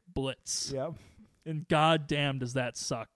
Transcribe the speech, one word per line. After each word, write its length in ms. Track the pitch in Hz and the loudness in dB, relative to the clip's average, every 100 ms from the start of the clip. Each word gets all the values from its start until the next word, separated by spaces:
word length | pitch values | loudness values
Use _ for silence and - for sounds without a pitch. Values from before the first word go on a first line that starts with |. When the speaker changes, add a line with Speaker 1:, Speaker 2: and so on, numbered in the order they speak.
| _ | _
Speaker 1:
Blitz. 600 | 139 135 - - - - | -4 -4 -6 -6 -6 -4
Speaker 2:
Yep. 200 | 135 147 147 - - - _ 160 | -4 -4 -8 -16 -20 -20 _ -8
Speaker 1:
And 220 | 156 160 | -6 2
goddamn 720 | 160 156 160 143 147 143 135 | 6 6 4 2 0 0 0
does 140 | 123 | -2
that 240 | 131 123 - | -2 -2 -4
suck. 320 | - 123 110 | -6 -6 -8